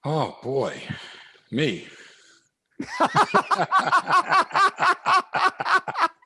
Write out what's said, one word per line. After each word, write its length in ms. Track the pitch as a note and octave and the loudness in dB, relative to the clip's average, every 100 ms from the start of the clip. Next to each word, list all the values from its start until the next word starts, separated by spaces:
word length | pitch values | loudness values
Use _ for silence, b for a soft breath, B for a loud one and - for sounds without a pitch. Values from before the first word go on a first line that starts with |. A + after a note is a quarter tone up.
Oh, 340 | C#3 D#3 A2+ - | -2 -2 -2 -6
boy. 380 | A#2+ C3+ A#2 - - B B B B B B | -4 -2 -2 -6 -12 B B B B B B
Me. 360 | A2+ D3 F2 - B B B B B B _ _ _ | -2 -2 -2 -10 B B B B B B _ _ _
<laughs> 3500 | C#4+ B5+ D4+ - - - - G4 - F#4+ - F#4 - F#4 - F#4+ - - G4 - F4 F#4 - F#4 - - F#4 - - F#4 - - E4+ _ | -12 -2 0 2 2 2 0 -2 2 2 4 0 4 0 2 0 2 2 2 2 0 0 2 0 0 -2 -2 -2 0 0 0 -2 -2 _